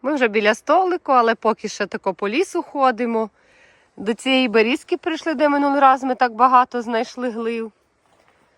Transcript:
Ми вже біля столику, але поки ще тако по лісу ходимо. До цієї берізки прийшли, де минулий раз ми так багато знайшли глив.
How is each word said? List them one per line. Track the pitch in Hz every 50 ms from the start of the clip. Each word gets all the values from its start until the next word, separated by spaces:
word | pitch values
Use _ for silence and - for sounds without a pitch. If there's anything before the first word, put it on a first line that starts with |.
Ми | - 262 311
вже | 277 254
біля | 226 202 220 202 208 214
столику, | - _ - 294 359 381 370 349 339 _ -
але | 269 247 233 226 226
поки | _ - 220 220 _ - 208
ще | - - 208
тако | 180 - 214 _ 196 185
по | - 208 202
лісу | 214 285 381 - - 349 -
ходимо. | - - 294 269 262 247 202 247 233 233 220 220 208 _ _ _ _ _ _ _ _ _ _ _ _ _
До | - 196 196 233
цієї | - - 262 262 262 254
берізки | 247 202 226 220 226 269 311 - - 349
прийшли, | 320 - 349 320 302 - 330 311
де | 247 302 294
минулий | 285 285 285 285 277 285
раз | 277 269 262 269 254
ми | 262 254
так | - 254 247 226
багато | 214 247 262 262 254 254 - - 247
знайшли | 233 220 240 226 240 - - 254 247 254
глив. | 214 226 233 226 233 226 226 220 _ _ _ _ _ _ _ _ _ _ _ _ _ _ _ _ _